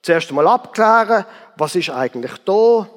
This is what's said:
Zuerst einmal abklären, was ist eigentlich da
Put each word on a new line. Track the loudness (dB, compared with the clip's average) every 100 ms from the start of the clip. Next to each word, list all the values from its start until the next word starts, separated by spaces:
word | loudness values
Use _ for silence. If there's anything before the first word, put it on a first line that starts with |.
Zuerst | 0 -2 -2
einmal | 0 2
abklären, | 0 -2 -2 2 2 2 -2 -2 -16 -20 -8
was | -4
ist | -4 -6
eigentlich | -6 -6 -6 -12 -10
da | -2 2 4 2 -2